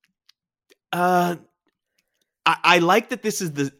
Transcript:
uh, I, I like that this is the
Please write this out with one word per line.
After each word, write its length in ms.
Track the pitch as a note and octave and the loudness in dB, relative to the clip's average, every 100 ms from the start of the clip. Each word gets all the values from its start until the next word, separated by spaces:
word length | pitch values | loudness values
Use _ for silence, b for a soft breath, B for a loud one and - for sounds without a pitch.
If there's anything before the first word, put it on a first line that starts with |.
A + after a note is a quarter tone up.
| _ _ _ _ _ _ _ _ - | _ _ _ _ _ _ _ _ -10
uh, 440 | F3 F3+ F3+ F3 E3+ _ _ _ _ _ _ _ _ _ _ D#3+ | -4 0 0 0 -4 _ _ _ _ _ _ _ _ _ _ -2
I, 120 | E3 | 0
I 140 | D#3+ F3 | 2 2
like 320 | E3+ G#3 A#3 | 4 2 0
that 140 | B3 | -6
this 180 | G#3+ G3+ | -6 -6
is 120 | F3+ | -6
the 180 | C#3+ C#3 - | -6 -6 0